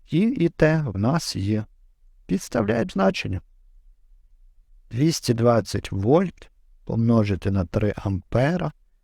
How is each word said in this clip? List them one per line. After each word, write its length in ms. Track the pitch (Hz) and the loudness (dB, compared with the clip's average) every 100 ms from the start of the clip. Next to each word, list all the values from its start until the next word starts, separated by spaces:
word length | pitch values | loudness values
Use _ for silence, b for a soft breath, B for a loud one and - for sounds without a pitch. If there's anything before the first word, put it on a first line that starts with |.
| - | -2
І 100 | 156 | 0
і 300 | 226 175 170 | 0 0 -2
Т 340 | - 156 160 143 | 2 2 2 -2
в 100 | 98 | -2
нас 380 | 110 151 - - | 0 0 -2 -4
є. 300 | 98 107 107 _ - _ - _ - | -2 -2 -4 _ -20 _ -20 _ -4
Підставляємо 640 | 190 - 240 202 233 185 | -4 -2 -2 0 0 -2
значення. 520 | 190 190 190 - 95 - _ - - - _ - - _ - - _ _ - - | 0 0 0 -4 -8 -10 _ -20 -20 -20 _ -20 -20 _ -20 -20 _ _ -20 -10
Двісті 420 | 113 160 156 - | 0 0 0 0
двадцять 580 | 113 117 117 104 101 - | 2 4 2 2 -4 -4
вольт 600 | 98 104 156 190 - - _ _ - | -2 2 2 2 -6 -20 _ _ -18
помножити 680 | - 117 117 117 104 92 104 | -6 0 2 4 2 0 -2
на 140 | 98 90 | -2 -2
три 280 | 104 104 - | -2 -2 -2
ампера 760 | 101 95 - 113 139 175 - - _ _ | -4 -4 -2 0 0 0 -4 -8 _ _